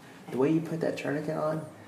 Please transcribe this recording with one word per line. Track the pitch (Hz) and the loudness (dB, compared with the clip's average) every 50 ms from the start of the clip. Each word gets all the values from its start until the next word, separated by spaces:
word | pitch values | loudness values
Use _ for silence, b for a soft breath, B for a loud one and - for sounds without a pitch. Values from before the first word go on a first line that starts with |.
| B B B B B B | B B B B B B
the | 123 | 2
way | 120 135 156 | 4 4 6
you | 160 165 | 6 4
put | - - 165 165 | 2 0 -2 0
that | - - - | 0 0 0
tourniquet | - - 139 143 156 160 160 156 | -2 -2 -2 -2 -2 -2 -2 0
on | 156 151 156 160 156 139 - B B B | 0 0 0 0 -2 -4 -8 B B B